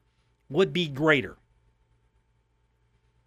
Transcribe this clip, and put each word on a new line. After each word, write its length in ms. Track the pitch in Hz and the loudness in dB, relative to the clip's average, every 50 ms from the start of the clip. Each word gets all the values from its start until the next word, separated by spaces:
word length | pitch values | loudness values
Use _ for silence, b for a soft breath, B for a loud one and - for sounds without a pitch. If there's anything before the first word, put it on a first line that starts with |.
| _ _ _ _ _ _ _ _ _ _ | _ _ _ _ _ _ _ _ _ _
would 220 | 135 156 196 190 | 0 0 0 0
be 160 | 143 175 175 156 | 0 -4 -4 -4
greater. 500 | 139 131 151 156 151 139 104 90 - - _ _ _ _ _ _ _ _ _ _ _ _ _ _ _ _ _ _ _ _ _ _ _ _ _ _ _ _ _ _ _ _ _ _ _ _ _ | -4 -2 2 2 2 2 2 -4 -10 -16 _ _ _ _ _ _ _ _ _ _ _ _ _ _ _ _ _ _ _ _ _ _ _ _ _ _ _ _ _ _ _ _ _ _ _ _ _